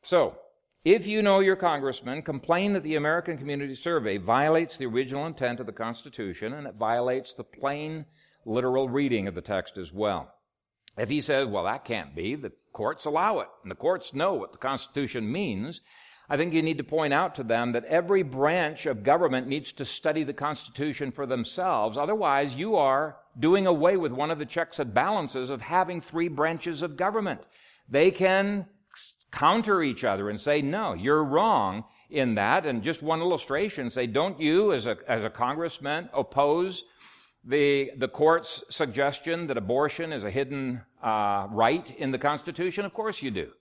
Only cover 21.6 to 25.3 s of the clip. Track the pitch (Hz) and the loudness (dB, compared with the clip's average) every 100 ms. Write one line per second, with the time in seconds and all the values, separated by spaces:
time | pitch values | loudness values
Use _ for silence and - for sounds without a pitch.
21.6 | 185 135 107 113 151 214 170 139 143 127 | 0 2 0 0 -2 0 2 2 0 -4
22.6 | 202 202 135 135 156 - _ 127 156 190 | 0 4 4 4 0 -6 _ 0 4 6
23.6 | 190 160 170 196 156 127 147 160 147 170 | 6 6 4 4 0 -2 -2 -2 -4 -2
24.6 | 160 - 127 101 165 208 147 | -4 -4 0 2 2 0 -2